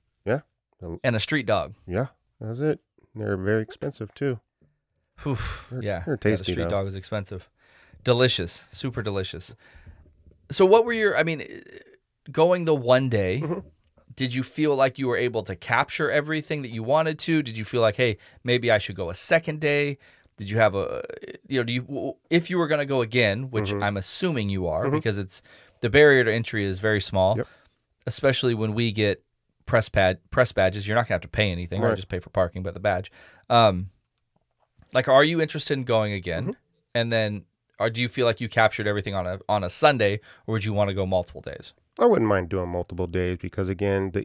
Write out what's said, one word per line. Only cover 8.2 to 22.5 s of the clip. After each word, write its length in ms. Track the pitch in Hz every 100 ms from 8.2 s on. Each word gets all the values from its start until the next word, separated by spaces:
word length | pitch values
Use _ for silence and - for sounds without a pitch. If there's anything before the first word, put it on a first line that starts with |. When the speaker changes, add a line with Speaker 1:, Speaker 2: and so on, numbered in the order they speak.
| 127 - 87 - -
Speaker 2:
Super 300 | - 135 120
delicious. 520 | 107 98 90 82 - 113 _ - - - _ _ _ _ -
So 160 | - 190
what 180 | 220
were 80 | 233
your, 240 | 226 208 139
I 60 |
mean, 240 | 160 156 - - - - - - _ _ -
going 320 | 135 170 180
the 100 | 165
one 340 | 147 120 127 135
day, 340 | 110 92 107
Speaker 1:
Mm-hmm. 160 | 151 185 - _ _ _ - -
Speaker 2:
did 180 | 131
you 80 | 123
feel 320 | 127 - 151
like 240 | 135 131 127
you 80 | 131
were 100 | 107
able 280 | 123 113
to 100 | 98
capture 560 | 92 - 120 143 - 151
everything 520 | 139 147 156 151 151
that 80 | 127
you 120 | 113
wanted 360 | 113 151 160 156
to? 220 | - 160
Did 140 | 135 110
you 80 |
feel 160 | 107 123
like, 140 | 110 107
"Hey, 200 | 123 104 - -
maybe 280 | 120 123 117
I 60 | 107
should 180 | - 95
go 120 | 87
a 40 |
second 460 | 92 - 165 160 151
day"? 380 | 151 147 143 139 _ _ _ -
Did 120 | 101
you 80 | 110
have 180 | 107
a, 300 | 98 87 - - - - - -
you 120 | 135
know, 40 |
do 80 | 117
you, 80 | 123
w-, 320 | 127 139 135 - -
if 180 | 170
you 80 | 170